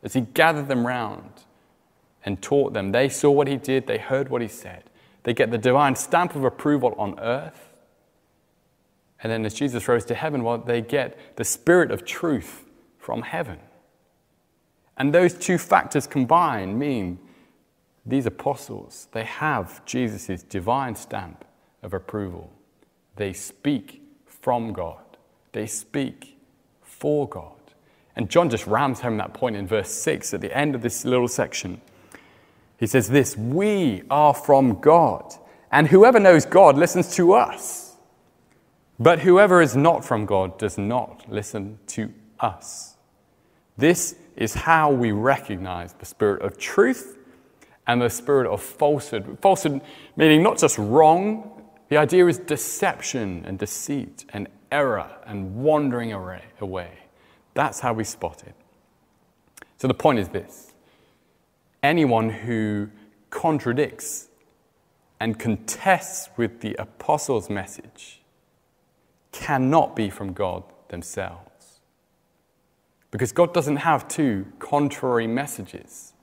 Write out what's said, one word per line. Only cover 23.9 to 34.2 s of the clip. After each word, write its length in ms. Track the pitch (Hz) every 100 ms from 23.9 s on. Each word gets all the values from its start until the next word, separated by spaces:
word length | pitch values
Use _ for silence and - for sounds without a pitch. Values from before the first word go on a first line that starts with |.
| - _ _
from 480 | _ _ - 123 113
God. 300 | 92 85 - - _ _ _ _
They 140 | 117 110
speak 720 | - - 143 135 - - _ _ _ _ _
for 460 | _ - 147 147 127
God. 240 | - 80 - _ _ _ _ _ -
And 100 | 107
John 220 | 165 170
just 160 | 117 -
rams 340 | 107 139 127
home 160 | 123 107
that 140 | 101
point 220 | - 127
in 120 | 107 95
verse 240 | 110 95
six 420 | - - - -
at 60 | 101
the 160 | - -
end 180 | 147
of 80 | 131
this 220 | 117 -
little 240 | 123 123 123
section. 520 | - 104 - 90 - _ _ _ - _ _ _ _ _ _
He 100 | 110
says 200 | 131 104
this, 280 | 139 131 -
"We 680 | 113 147 208 208 160 95 -
are 240 | 143